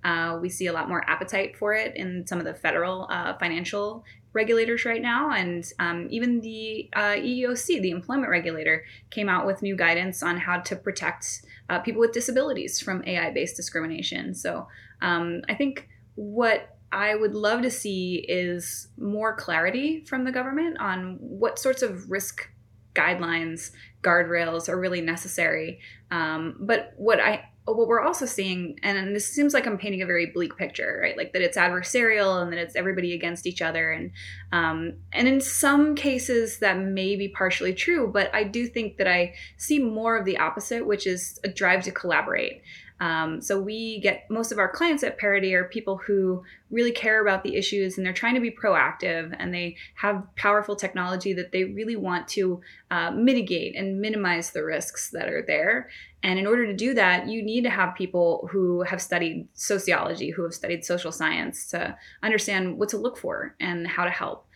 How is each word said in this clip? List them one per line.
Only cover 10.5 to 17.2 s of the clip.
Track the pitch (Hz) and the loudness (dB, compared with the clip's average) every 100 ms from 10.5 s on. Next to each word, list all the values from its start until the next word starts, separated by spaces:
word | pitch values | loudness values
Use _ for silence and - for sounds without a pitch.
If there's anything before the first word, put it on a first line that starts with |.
| 175 | -2
to | - 185 | -4 -6
protect, | 202 - 165 - - - - - - | -6 -4 -4 -4 -8 -10 -12 -14 -4
uh, | 175 | -4
people | 233 220 | -2 2
with | 226 | 2
disabilities | 233 247 254 302 233 - - | 2 0 2 0 -2 -4 -4
from | - 185 - | -2 -4 -2
A | 175 | -2
I-based | 165 139 165 - | -2 -2 -4 -4
discrimination. | - 165 160 160 - - - | -6 -4 -4 -4 -6 -6 -6
So, | 180 180 170 - - - - | -6 -4 -6 -8 -16 -20 -4
um, | 180 170 170 170 - | 0 0 -2 -4 -4
I | |
think | 208 277 269 - - - - | -2 -2 -4 -12 -20 -18 -12
what | 208 220 233 208 - - - | -6 2 4 2 -2 -18 -6
I | 190 208 | 0 2
would | 214 | 2